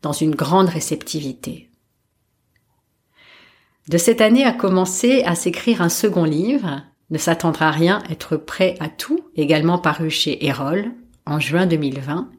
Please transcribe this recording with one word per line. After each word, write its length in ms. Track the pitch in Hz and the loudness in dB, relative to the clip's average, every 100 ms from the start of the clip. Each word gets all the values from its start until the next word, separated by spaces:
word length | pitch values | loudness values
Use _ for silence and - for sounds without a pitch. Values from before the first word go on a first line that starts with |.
dans 100 | 156 | -4
une 220 | 147 156 | -2 0
grande 340 | 147 143 190 190 | 0 2 4 4
réceptivité. 1000 | 165 - 151 - 156 139 120 - 85 - _ _ _ _ _ _ _ _ _ _ _ _ _ _ _ - - _ _ _ _ - | 0 -4 -6 -6 -8 -8 -10 -12 -14 -18 _ _ _ _ _ _ _ _ _ _ _ _ _ _ _ -20 -20 _ _ _ _ -2
De 80 | 170 | 0
cette 240 | 170 226 | 2 4
année 240 | 214 240 | 6 6
a 80 | 262 | 4
commencé 720 | - 196 185 180 - 240 262 | 2 0 2 0 0 2 2
à 120 | 175 | 2
s'écrire 460 | 170 180 170 - 214 | 0 -2 -2 0 2
un 80 | 170 | 2
second 360 | - 214 175 | 2 0 2
livre, 580 | 160 151 202 277 190 139 - _ _ | 2 0 0 0 -2 -6 -10 _ _
Ne 80 | 156 | -4
s'attendre 440 | - 165 170 147 | 0 0 0 2
à 80 | 156 | 0
rien, 320 | 147 165 202 - | 2 2 2 -2
être 260 | 160 - 156 | -12 -4 -6
prêt 400 | - - 185 - | -6 0 0 0
à 80 | 156 | -10
tout, 420 | - - 330 - | -10 -4 -4 -4
également 440 | - 147 156 160 175 | -4 2 2 2 2
paru 320 | 165 147 160 | 0 -2 -4
chez 340 | - - - | -2 -4 -2
Erol 480 | 147 127 139 180 214 - - _ | -4 -2 -2 -2 -4 -10 -20 _
en 160 | - 151 | -6 -4
juin 260 | 143 165 180 | 0 0 2
deux 100 | 160 | 2
mille 240 | 143 139 | -2 -4
vingt. 300 | 135 165 277 | -6 -6 -8